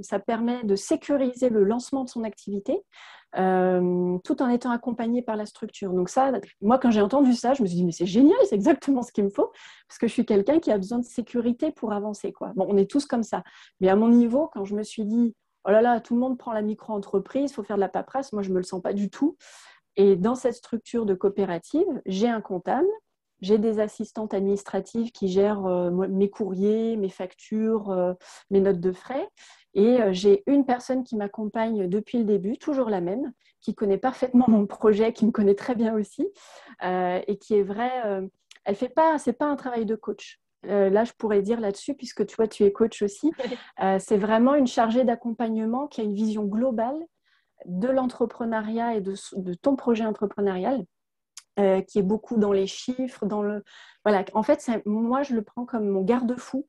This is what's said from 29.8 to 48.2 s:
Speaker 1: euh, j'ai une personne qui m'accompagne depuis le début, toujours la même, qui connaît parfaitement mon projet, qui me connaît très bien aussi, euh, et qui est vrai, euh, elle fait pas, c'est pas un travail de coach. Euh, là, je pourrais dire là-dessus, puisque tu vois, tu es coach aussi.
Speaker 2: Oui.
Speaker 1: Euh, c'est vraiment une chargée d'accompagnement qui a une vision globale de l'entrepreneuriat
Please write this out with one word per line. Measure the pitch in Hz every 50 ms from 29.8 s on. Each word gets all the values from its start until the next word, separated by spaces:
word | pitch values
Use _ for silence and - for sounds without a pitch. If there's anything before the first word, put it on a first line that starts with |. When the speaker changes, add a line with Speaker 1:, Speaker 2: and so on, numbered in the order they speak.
| 202 233 247 247
Speaker 1:
euh, | 220 196 185
j'ai | 180 196 202 196 196 -
une | - 285 285 269
personne | 277 254 247 - - 254 262 247
qui | - 240
m'accompagne | 214 202 202 - - 214 208 - 226 226 226 226 208 190 180
depuis | 180 214 208 - -
le | 240 226
début, | 208 208 196 175 202 262
toujours | - - 311 294 269 254 220
la | 208 185
même, | 175 175 196 247 294 262 - _ _ _ _ _
qui | _ - 196
connaît | - 226 196 196
parfaitement | 190 - - - - 262 254 254 240 240
mon | 233 226 208 202
projet, | 196 - - - 214 214 202 220 226
qui | 240 - 226
me | 202
connaît | - - 208 196 202
très | 202 - - 247
bien | 208 233 220 226
aussi, | 214 208 - - - 311 403 - - - - - - - - 240 - -
euh, | 180 180 185 180 180 180 180 -
et | - 202
qui | 190 - - 220
est | 202 196
vrai, | 185 202 214 240 254 254 254 233
euh, | 208 196 190 190 190 - _ _ - - _ -
elle | 196 196
fait | - 254 247
pas, | - 320 320 320 311 277
c'est | - 262 220
pas | - 294
un | 294 285
travail | - - 262 240 233 226
de | 196 220
coach. | - - 226 - - - - - _ _ _ _ _ -
Euh, | - 202 202 196 196
là, | 190 208 233
je | 240 -
pourrais | - - 208 214 202
dire | 196 202 233 233
là-dessus, | 220 196 196 - - - 277
puisque | - 254 - - - 214
tu | - -
vois, | - 226
tu | 214 - - 208
es | 196
coach | 202 - 226 233 - -
aussi. | 208 202 - - - 302 339
Speaker 2:
Oui. | - 254 233 247 233 - - - -
Speaker 1:
Euh, | - 190 190 190
c'est | - - 220
vraiment | 196 202 208 220 220 240 262 285
une | 302 262
chargée | 247 - 262 226 220 220 247 254
d'accompagnement | 226 233 233 - 233 226 - 240 226 220 220 220 220 233 254 294
qui | 285 - -
a | 220
une | 208 202
vision | 202 220 214 208 214 208
globale | 202 202 220 247 269 233 214 220 247 277 311 339 - _ _ _ _ _ _ _ _ _ - -
de | 180 180 185 208 254
l'entrepreneuriat | 262 269 262 247 - -